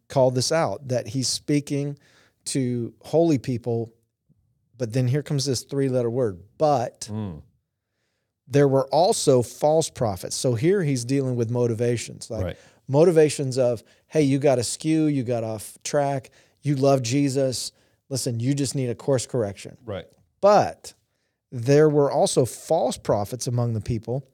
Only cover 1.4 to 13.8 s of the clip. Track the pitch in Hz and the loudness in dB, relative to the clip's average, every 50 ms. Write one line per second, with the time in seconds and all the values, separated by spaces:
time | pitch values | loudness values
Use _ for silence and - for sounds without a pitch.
1.4 | - - 147 147 139 - 143 139 143 143 143 - _ _ _ _ _ _ _ _ | -2 0 0 0 0 -2 -6 -6 -6 -6 -10 -12 _ _ _ _ _ _ _ _
2.4 | _ - - 143 127 123 123 120 117 107 - _ - - - 156 170 165 151 117 | _ -6 -4 -2 -2 -2 -2 -4 -6 -8 -10 _ -6 0 2 4 4 4 2 0
3.4 | - - 123 113 - 123 117 117 113 113 _ _ _ _ _ _ _ _ _ _ | -2 -4 -6 -4 -4 -4 -4 -4 -6 -8 _ _ _ _ _ _ _ _ _ _
4.4 | _ _ _ _ _ _ _ 117 127 107 107 131 127 120 131 147 139 - 151 139 | _ _ _ _ _ _ _ -8 -8 -4 -2 0 0 0 0 -2 -2 -4 -4 -2
5.4 | 127 143 127 - - - 143 139 135 135 123 127 120 117 113 131 127 107 92 87 | -2 -2 -4 -4 -6 -6 -4 -2 -2 0 0 0 0 0 0 -2 -2 -2 -4 -6
6.4 | 95 _ _ - 156 147 143 123 120 - - _ - - 104 110 107 98 80 71 | -14 _ _ 0 2 2 2 2 0 -4 -8 _ -14 -10 -8 -8 -8 -8 -10 -14
7.4 | - _ _ _ _ _ _ _ _ _ _ _ _ _ _ _ _ _ _ _ | -18 _ _ _ _ _ _ _ _ _ _ _ _ _ _ _ _ _ _ _
8.4 | _ - 123 143 143 139 131 135 127 - 135 151 175 214 220 - - 151 131 123 | _ 0 2 4 4 4 4 2 2 2 2 2 4 2 2 2 2 4 4 4
9.4 | 113 - - - - 151 156 165 156 - - - 123 107 95 90 - - - - | 2 -2 -4 -2 0 2 2 2 0 -2 -4 -4 -4 -4 -4 -6 -8 -8 -6 -4
10.4 | - 131 123 107 135 170 196 208 170 147 139 123 117 120 135 139 135 127 123 120 | -2 -2 0 0 0 0 2 0 0 -2 -2 -2 -2 -2 -2 -2 -2 -2 -2 -2
11.4 | 117 110 120 123 123 117 113 104 120 120 123 113 - - 117 98 - - 117 107 | -2 -2 0 0 0 0 0 0 0 -2 -2 -2 -6 -10 -14 -16 -14 -10 -8 -6
12.4 | 98 85 80 - - - _ _ _ - 131 147 170 185 165 160 156 147 - - | -6 -8 -8 -12 -16 -20 _ _ _ 0 4 6 6 6 6 6 6 4 2 -2
13.4 | 143 131 120 131 123 123 120 104 | -6 -4 0 0 0 0 0 -2